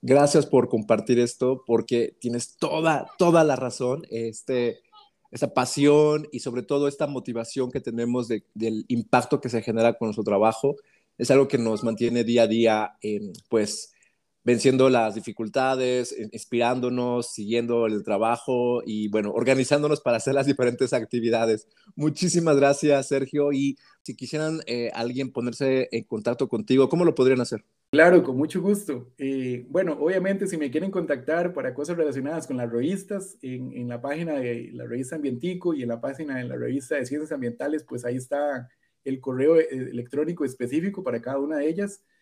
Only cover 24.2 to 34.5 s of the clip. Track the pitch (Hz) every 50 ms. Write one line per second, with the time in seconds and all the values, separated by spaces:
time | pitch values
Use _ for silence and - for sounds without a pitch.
24.2 | 127 120 - 151 156 156 160 160 - - 120 120 120 113 - - 117 120 - 127
25.2 | 135 127 127 127 120 123 117 - 139 135 131 131 127 - - 113 107 _ - 110
26.2 | 104 123 120 - 139 - - 110 107 - 123 135 135 127 - 170 180 170 - -
27.2 | 131 131 131 123 120 - 123 104 _ _ _ _ _ _ - 147 160 175 175 175
28.2 | - - 127 127 151 156 - 185 170 196 208 202 - - 143 120 120 - _ _
29.2 | 139 135 135 135 131 127 123 123 123 - 139 180 190 175 147 - 147 165 190 190
30.2 | 180 190 196 190 202 180 - 160 151 139 127 156 175 196 190 190 165 147 147 127
31.2 | 123 - 156 170 175 175 175 147 127 127 127 135 147 165 175 170 160 147 131 135
32.2 | 131 143 160 165 151 - 135 127 120 113 117 120 127 160 196 190 190 - 208 196
33.2 | 175 - - _ - 127 127 127 127 127 - 123 123 120 120 117 123 139 143 160
34.2 | 170 165 151 139 127 120